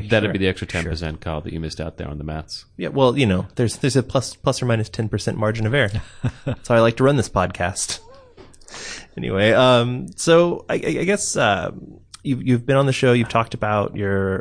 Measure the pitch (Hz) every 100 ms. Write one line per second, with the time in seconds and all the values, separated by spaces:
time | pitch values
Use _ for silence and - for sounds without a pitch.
0 | 104 110 104 95 95 87 87 87 80 80
1 | 80 78 85 78 - 82 80 - 82 -
2 | 78 73 76 78 - - - - 76 139
3 | 127 131 113 90 - - 117 - 139 127
4 | - 135 - - 143 127 127 113 110 -
5 | 107 101 - 104 107 110 110 143 104 101
6 | - - - - 143 - - 117 117 117
7 | 135 143 - 101 90 - 87 - - -
8 | - - - - - - - - - -
9 | - - - 95 107 120 127 123 120 123
10 | - - 165 165 175 - - - - 156
11 | 170 202 - - 117 95 - - - -
12 | - - - 127 123 120 120 135 139 127
13 | 131 123 113 117 113 120 107 107 101 101
14 | 101 98 95 95